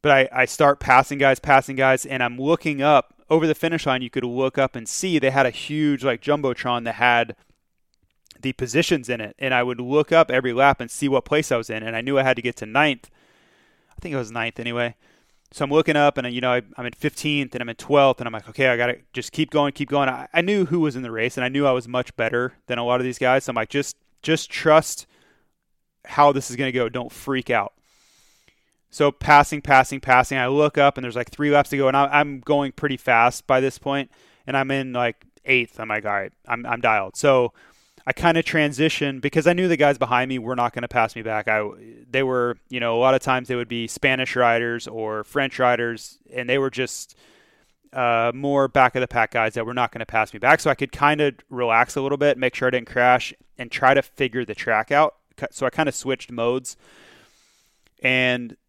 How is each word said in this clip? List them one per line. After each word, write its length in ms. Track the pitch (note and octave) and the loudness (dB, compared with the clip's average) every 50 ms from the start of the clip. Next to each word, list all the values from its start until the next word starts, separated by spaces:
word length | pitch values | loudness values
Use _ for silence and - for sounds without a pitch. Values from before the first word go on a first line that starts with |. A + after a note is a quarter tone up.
| - | 4
But 60 | D3 | 4
I, 300 | C#3 C3+ C3 - - B2+ B2+ | 4 4 4 2 2 0 0
I 20 | |
start 340 | - - - D#3 C#3+ C#3+ _ | 0 2 2 4 4 4 _
passing 380 | - - B2+ B2+ C3+ - C#3+ | 2 4 6 6 6 4 -2
guys, 220 | C#3 C#3+ C3+ C3 - | 2 2 2 2 0
passing 360 | - D3 C#3 C3+ C3 - C3+ | 2 4 4 4 4 2 -2
guys, 300 | C3 C3+ C3 C3 C3 - | 0 2 2 2 0 -2
and 160 | C3+ C3+ C3 | -8 -4 -4
I'm 160 | B2 A#2+ A#2+ | -4 -4 -4
looking 420 | B2+ C3+ D3 E3 - - D#3+ D3 C#3 | -6 -2 -2 -2 0 -2 -6 -4 0
up. 360 | C3+ D3 D3+ C3 - _ _ _ _ | 2 4 4 4 4 _ _ _ _
Over 200 | _ D#3+ E3 D#3 | _ 2 2 2
the 80 | D#3+ D#3 | 2 -2
finish 320 | - - E3 E3 D#3 - | -2 -2 -4 -4 -2 -2
line, 160 | D3 C3 B2+ B2+ | -2 -2 -2 -4
you 80 | A#2 | -6
could 120 | - C#3 B2 | -6 -6 -6
look 360 | B2 A#2+ B2+ C3 C3 - - | -4 -4 -2 -2 -2 0 0
up 160 | C3+ C3 - | -2 -2 -2
and 120 | B2+ A2+ | -10 -12
see 300 | - - - - F#3+ E3+ | -10 -8 -6 -4 -2 -2
they 140 | D3+ C3+ C3+ | 0 0 2
had 160 | C3 C#3 C3+ | 2 2 2
a 20 | B2 | 2
huge, 540 | A#2 - - - D3 D3+ D3+ D3 C#3+ B2+ B2 | 0 -6 -12 -8 -4 -2 0 0 0 0 -2
like, 180 | C#3 A#2+ A#2 | -2 -4 -2
Jumbotron 640 | - C#3+ D3 D3 D3 C3+ B2 - - B2+ B2 A#2+ A#2 | -2 -2 -2 0 0 -4 -4 -4 -4 -4 -4 -4 -4
that 100 | A#2 A2+ | -6 -2
had 420 | - A#2+ B2 A#2+ A#2 A#2 A2+ - _ _ _ _ _ _ _ _ _ _ _ _ _ _ _ _ _ _ _ - _ | 2 2 4 4 4 2 -2 -6 _ _ _ _ _ _ _ _ _ _ _ _ _ _ _ _ _ _ _ -20 _
the 140 | - C3+ B2+ | -8 -8 -6
positions 560 | - C3 A#2+ G#2+ D3+ E3+ - F3+ D3 A#2+ A2+ | -6 -8 -2 0 0 2 2 -2 -2 -2 -6
in 100 | B2 A2+ | -8 -8
it. 160 | A2 G#2 - _ | -8 -12 -10 _
And 120 | C#3 C3 | -4 0
I 120 | B2+ B2 B2 | 0 0 0
would 180 | B2 B2 A#2 | -2 -4 -8
look 300 | B2 B2 C#3 D3+ D3+ - | -6 0 0 0 2 4
up 180 | E3 E3 D#3+ - | 4 4 4 4
every 240 | B2+ B2+ B2+ B2+ A#2 | 0 -2 -2 -2 0
lap 260 | B2 C3+ C#3+ C3+ - | 4 4 4 4 2
and 120 | B2 A#2 | -4 -12
see 180 | - - D3 C#3 | -8 -6 -2 0
what 160 | C3+ C3 - | 0 0 0
place 260 | - D3+ D3+ D#3 - | 0 -2 -2 0 0
I 60 | C#3 | -4
was 140 | A#2 A2+ - | -4 -4 -6
in, 100 | A2+ A2 | -10 -10
and 140 | A2 A2+ A2+ | -8 -8 -8
I 60 | A2+ | -6
knew 180 | A#2 C3+ C#3 C3+ | -4 -2 0 2
I 20 | |
had 140 | C3+ C3 B2+ | 2 2 0
to 80 | B2+ A#2 | 0 -2
get 120 | B2 - | -8 -8
to 100 | - A2 | -8 -14
ninth. 420 | G#2+ A2 C3+ D3+ D3+ C3+ A#2 - - _ _ _ _ _ _ _ _ _ _ _ _ _ _ _ _ | -4 0 2 2 2 0 -4 -10 -20 _ _ _ _ _ _ _ _ _ _ _ _ _ _ _ _
I 100 | _ - | _ -16
think 140 | - F3 D3 | -12 -8 -6
it 60 | C3+ | -6
was 100 | A#2+ G#2+ | -8 -8
ninth 300 | A#2 A#2+ A2+ A#2 - - | -6 -6 -6 -6 -6 -8
anyway. 340 | A#2 A#2+ A#2 A#2+ A#2+ A#2+ A2+ _ _ _ _ _ _ _ _ _ _ _ | -8 -6 -4 -4 -4 -6 -6 _ _ _ _ _ _ _ _ _ _ _
So 140 | _ - C#3+ | _ -8 -4
I'm 60 | C#3 | 0
looking 240 | C#3+ D#3+ D#3 - D3+ | 2 2 2 2 2
up, 240 | D3 D3 C#3+ - C#3+ | 4 4 2 2 0
and, 120 | B2 B2 | -8 -6
you 80 | A#2+ B2 | -6 -2
know, 140 | B2 B2+ B2 | 0 0 0
I, 80 | B2 G#2+ G2 - | 0 -2 -6 -14
I'm 80 | - B2 | -10 -10
in 80 | A#2+ - | -10 -10
fifteenth, 640 | _ - D3+ - - - D3+ D3 C#3+ C#3 A#2+ - | _ -6 -6 -6 -4 -4 -2 -2 -2 -4 -6 -8
and 80 | B2 B2 | -10 -10
I'm 60 | A#2 | -10
in 60 | A#2 | -12
twelfth, 460 | - - - C#3+ C#3+ C#3 C3+ B2+ - | -14 -4 2 4 6 6 6 4 0
and 60 | B2 | -6
I'm 60 | A#2 A2+ | -10 -10
like, 140 | A2 - | -12 -14
"Okay, 200 | - - - C3+ | -14 -4 0 0
I 100 | C3 A#2+ | 2 2
gotta 220 | A#2 A#2+ A#2+ B2 - _ _ | 2 0 -2 -2 -6 _ _
just 200 | - B2+ A#2+ - | -12 -12 -12 -8
keep 180 | - - D#3+ - | -4 -4 -4 0
going, 240 | - D3+ C#3+ C#3+ C#3 | 0 0 0 0 -2
keep 160 | - C#3+ B2+ | -6 -6 -2
going." 180 | C#3+ C#3+ C#3 | 0 0 0
I, 200 | C3 B2+ B2 C3+ - | 0 -2 -6 -10 -4
I 100 | - E3+ | -2 -2
knew 260 | E3+ F#3 G#3 G3+ F#3 | 0 0 0 0 0
who 140 | C#3 D#3+ F3 | 0 0 0
was 140 | D#3+ D3+ B2 | 0 -2 -2
in 60 | B2 | -6
the 80 | B2+ A#2 | -10 -8
race, 260 | A2+ A2 A2+ A#2+ - | -4 -4 -4 -4 -2
and 80 | C3+ B2 | -4 -6
I 60 | B2+ | -2
knew 160 | C3+ C#3 C#3+ | -2 0 2
I 60 | C#3 | 2
was 160 | B2+ B2+ A#2 | 2 0 -2
much 280 | A#2 B2 B2+ B2+ - - | -4 -4 -4 -4 -4 -4
better 380 | - A#2 A2+ - A#2+ B2 B2+ - _ _ | -4 -4 -2 0 -2 -4 -4 -8 _ _
than 100 | - B2+ | -8 -6
a 80 | A#2+ A#2+ | -4 0
lot 140 | A#2+ B2 B2+ | 0 0 0
of 60 | B2+ | 0
these 120 | B2+ A#2+ | -4 -4
guys. 280 | - C3 B2+ C3 C3+ - | 0 2 2 2 2 0
So 40 | - | -2
I'm 60 | B2 | -4
like, 140 | A#2 A2 - | -4 -6 -2
"Just, 280 | - C#3+ C#3 - - _ _ _ _ _ | -2 -4 -4 -4 -10 _ _ _ _ _
just 300 | - D#3 D#3+ D#3 - - | -2 -2 -2 -2 -2 -8
trust 560 | - - - D#3+ D3+ D#3+ D#3+ - - - - _ _ _ _ _ _ _ _ _ _ _ _ _ _ _ _ _ _ _ _ | -10 -2 2 4 4 4 4 2 -12 -12 -14 _ _ _ _ _ _ _ _ _ _ _ _ _ _ _ _ _ _ _ _
how 260 | - - - D3 C#3+ | -6 2 4 4 6
this 200 | C#3 C#3 C3 - | 4 2 -4 -6
is 60 | B2 | -8
gonna 140 | A#2+ C3+ C3 | -6 -6 -4
go. 180 | B2 B2+ A#2+ A2+ | -2 -2 -2 -2
Don't 220 | A#2 B2+ A#2+ A2 | -4 -8 -10 -10
freak 380 | - - - C#3 C3+ C3 B2 - | -14 -14 -6 -4 -4 -4 -2 0
out." 220 | B2 A2 G2+ - _ _ _ _ _ _ _ _ _ _ _ _ _ _ _ _ _ _ _ _ _ _ _ _ | 0 0 0 -2 _ _ _ _ _ _ _ _ _ _ _ _ _ _ _ _ _ _ _ _ _ _ _ _
So 200 | - - D3+ C#3+ | -4 0 0 0
passing, 500 | C#3 _ - - D3+ C#3+ C#3+ - D#3 D3 | 0 _ 4 6 8 8 8 6 -2 -10
passing, 380 | - D3 C#3 C3 B2+ - C#3 C3+ | 0 4 6 6 6 4 -2 -10
passing. 380 | - C3 B2+ B2+ B2+ - C#3 | 2 4 4 4 4 2 -2
I 100 | C3+ B2 | -2 -2
look 300 | B2+ C3+ D3 D3+ D3+ - | 0 2 2 2 2 2
up, 180 | D3 C#3+ C#3+ - | 4 4 4 2
and 80 | C#3 B2+ | 0 -12
there's, 140 | B2 A2 | -8 -8
like, 120 | B2 A#2+ - | -8 -8 -8
three 220 | - - D3 D3 | -6 -4 0 4
laps 180 | C#3+ D3 C#3+ - | 4 4 2 2
to 60 | D3 | 0
go, 120 | C#3 C#3 C3 | 0 2 2
and 80 | C3+ | 4
I, 80 | C#3 C#3+ | 2 2
I'm 340 | C#3 C#3+ D3 D3 D3 C#3 C3 | 4 4 4 2 2 -4 -12
going 320 | A#2+ - D3+ C#3+ C#3+ C3+ | -2 0 0 0 0 -4
pretty 240 | - - - C#3+ C3+ | -6 -6 -6 -6 -6
fast 500 | A#2+ - - A#2+ A2+ A#2 B2 B2 - _ | -4 0 2 4 6 4 4 2 -2 _
by 140 | - C3+ C3 | 0 2 2
this 180 | C3 C3 - | 2 0 -4
point, 320 | - - C#3+ C#3 C#3 C3+ _ _ _ _ _ _ _ _ | -6 -6 -4 -4 -4 -6 _ _ _ _ _ _ _ _
and 80 | - C3 | -4 -2
I'm 160 | C3+ C3+ C3+ | -2 0 0
in, 220 | C#3 C#3 C3+ C3 B2 | -2 -4 -4 -4 -4
like, 320 | B2 A#2+ A#2 A2+ _ _ _ _ _ _ | -2 -2 -2 -4 _ _ _ _ _ _
eighth. 380 | - C3 B2+ A#2 - _ - | 0 0 0 0 -4 _ -14
I'm 80 | A2 A2 | -8 -6
like, 160 | G#2+ G#2+ G2+ | -6 -4 -4
"All 80 | G#2+ G2+ | -4 -4
right, 180 | G2+ G2 G2+ _ _ _ | -4 -6 -8 _ _ _
I'm, 180 | - A#2+ A#2 A#2+ | -8 -8 -8 -4
I'm 140 | B2 A#2 A#2 | -6 -6 -2
dialed." 380 | A#2+ A#2 A2 G#2 G2 F#2+ - | 0 0 2 2 -2 -4 -8
So 340 | - - D3 C3+ B2+ B2 A#2 _ _ _ _ _ _ _ _ _ _ _ | 0 2 4 4 4 2 0 _ _ _ _ _ _ _ _ _ _ _
I 60 | - C3 | -6 -6
kinda 280 | - - E3+ E3 E3 | 0 2 2 2 2
transitioned 800 | E3 - - D#3 D3+ D3 C#3+ A#2+ D#3 D#3+ - - D3 C#3+ C3+ C3 | 0 0 0 0 0 0 0 0 0 0 0 0 -4 -4 -4 -4
because 280 | B2 C#3+ - D#3+ C#3+ | -4 -2 -2 2 2
I 60 | E3+ F3 | 2 2
knew 140 | F3 F#3 | 2 2
the 80 | F3+ E3+ | 0 2
guys 220 | C3+ D3 C#3+ C#3+ | 4 4 2 4
behind 320 | A#2 C3+ A#2 B2 B2 B2+ B2+ | 2 0 0 2 0 0 0
me 100 | C3 B2+ | -4 -6
were 160 | A2 A#2 B2+ | -6 -6 -2
not 160 | B2 A#2+ A#2+ | -2 -2 -2
gonna 160 | - B2 A#2+ | -2 -6 -10
pass 260 | A#2 - B2 A2+ A2 - | -2 0 0 0 0 -2
me 100 | A#2 A2 | -8 -8
back. 260 | A2 A2 G#2+ G#2+ A2+ | -6 -6 -4 -2 0
I, 200 | A2 G#2+ G#2 G#2 - - G#2+ A2+ A#2 A#2 A#2+ B2 | 0 0 -2 -4 -10 -16 -20 -20 -20 -20 -16 _
they 140 | A#2+ C3+ C3+ | -2 -2 -2
were, 320 | C3 B2+ B2 A#2+ A#2+ A#2 _ _ _ | 0 0 0 -2 -2 -4 _ _ _
you 100 | B2+ B2 | -8 -4
know, 180 | A#2 A#2 A2+ | -2 -2 0
a 40 | A#2 | 2
lot 140 | B2 C3 C3 | 4 4 2
of 40 | C3 | 2
times 300 | - C#3 C3 B2+ B2 - | 2 0 -2 -2 -2 -4
they 80 | B2+ | -6
would 100 | A#2+ A#2+ | -6 -4
be 180 | G#2+ A#2+ A#2+ A#2 | -6 -6 -8 -8
Spanish 480 | A2+ - - - C#3 C3 B2+ C3 - - | -8 -8 -2 0 0 0 0 -2 -4 0
riders 540 | B2+ B2 A#2 A#2 A#2 A#2+ A#2 A#2 A#2 - | 2 2 4 4 2 0 -2 -6 -8 -10
or 380 | - A2+ A2+ A2 G#2+ A2 G#2+ G#2 | -12 -10 -10 -8 -8 -8 -8 -10
French 340 | _ - D3 C3+ C3+ - - | _ -4 -4 -4 -4 -2 0
riders, 580 | B2+ B2 B2 A2+ A#2+ A#2 A#2 A2 - - - _ _ _ - | 2 2 2 2 -2 -6 -6 -10 -14 -20 -20 _ _ _ -10
and 160 | B2 B2 A#2+ | -8 -4 -2
they 80 | B2+ | -2
were 120 | C#3 C3+ C3+ | 0 0 -2
just, 480 | - B2+ C3 A#2+ - - - _ _ _ _ _ _ _ _ _ _ _ _ _ _ _ _ _ | -4 -4 -6 -6 -6 -14 -16 _ _ _ _ _ _ _ _ _ _ _ _ _ _ _ _ _
uh, 400 | - C3 B2 A#2+ A#2 A2+ A2+ A#2+ A#2+ | -6 -2 0 0 2 2 0 -2 -4
more 360 | C3 C#3+ C#3+ C#3+ C#3 C3+ C3 | -4 -4 -2 2 2 0 2
back 260 | _ C#3+ B2+ B2 - | _ 4 4 4 4
of 60 | C3 | 0
the 80 | B2+ A#2+ | -4 -2
pack 220 | - A#2+ A2+ - | 0 -2 -2 0
guys 240 | - A#2 A2 A2 - | 0 -2 -2 0 -2
that 100 | A#2+ A2+ | -4 -6
were 80 | A2+ B2 | -4 -2
not 180 | B2+ B2 A2+ | -2 -2 -2
gonna 140 | - A2+ A2+ | -4 -10 -12
pass 280 | - - A2+ A2 - - | -2 0 -2 -2 -2 -4
me 60 | G#2+ | -4
back. 220 | A2 B2+ D#3 - | -4 -4 -4 -2
So 80 | - D#3 | -2 -4
I 60 | C3+ | -2
could 180 | - C#3+ B2+ - | -2 -4 -10 -4
kinda 400 | - C#3+ D3 D3+ D3 D3+ C#3+ - _ _ _ | 0 0 0 2 2 -2 -2 -4 _ _ _
relax 480 | B2+ B2 B2 A2+ A2+ A2+ B2 - - | -8 -6 -2 0 2 2 2 0 -2
a 40 | C#3+ | -6
little 160 | C3+ C#3 C#3+ | -4 -4 -4
bit, 200 | C3+ C#3+ D3 C3+ | 0 0 0 0
make 180 | B2 C3 B2+ - | 0 -2 -4 -4
sure 140 | - C3+ B2+ | -2 -4 -2
I 20 | |
didn't 160 | B2 B2 A#2 | -2 -4 -6
crash, 460 | - - B2+ A#2+ B2 B2+ B2 - - - _ _ _ _ | -6 -2 2 4 4 4 2 0 -6 -14 _ _ _ _
and 120 | - B2 A#2+ | -16 -14 -12
try 240 | - - C#3+ C3 C#3 | -6 2 4 4 4
to 80 | C#3 | 4
figure 440 | - - _ - C#3+ B2+ A2 B2+ B2 | 0 -2 _ -6 -6 -4 -4 -6 -6
the 100 | G#2+ G#2 | -6 -8
track 340 | - - B2 A2+ G#2+ A2 - | -8 -2 0 0 0 0 2
out. 260 | C#3+ D3 D#3 D3 _ _ _ _ _ | 2 2 2 2 _ _ _ _ _
Cu-, 120 | - - - | -12 -12 -12
so 140 | _ - - | _ -4 -4
I 40 | G#2+ | -4
kinda 220 | - - D#3+ C#3+ | -2 -2 -4 -2
switched 400 | - - - C3 C3 B2+ - - | -4 -6 -6 -6 -6 -6 -8 -14
modes 460 | A#2+ A#2 A#2 A#2+ B2+ C3 B2+ - - _ _ _ _ _ - - - _ _ _ _ _ _ _ _ _ _ _ _ _ _ _ _ _ | -8 -4 -2 -2 -2 -2 -6 -10 -18 _ _ _ _ _ -20 -20 -20 _ _ _ _ _ _ _ _ _ _ _ _ _ _ _ _ _
and 540 | - B2+ B2+ B2+ B2+ B2+ B2 B2 A#2+ A2+ - _ _ | -2 0 0 2 2 0 0 -2 -6 -10 -16 _ _